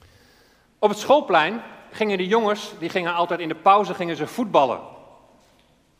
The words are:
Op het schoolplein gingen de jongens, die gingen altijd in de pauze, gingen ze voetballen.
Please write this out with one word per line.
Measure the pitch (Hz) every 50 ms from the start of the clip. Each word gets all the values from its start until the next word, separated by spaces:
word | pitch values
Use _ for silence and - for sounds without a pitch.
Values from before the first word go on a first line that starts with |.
| _ - _ _ _ _ _ _ _ _ _ _ _ _ _ _
Op | - 208
het | 202 208
schoolplein | - - 262 302 302 - - 160 151 170 220 233 - - - - - -
gingen | - - 220 214 196 180
de | 190 185
jongens, | 214 233 220 208 208 208 - - - -
die | 160 170
gingen | - 190 170 160 160
altijd | 170 180 175 180 165
in | 175 160
de | 156
pauze, | - - 190 196 208 208 175 185
gingen | - 180 170 165
ze | 143 151 -
voetballen. | - - 247 196 165 156 139 123 104 82 80 - - - - - - _ _ _ _ _ _ _ _ _ _ _ _ _ _ _ _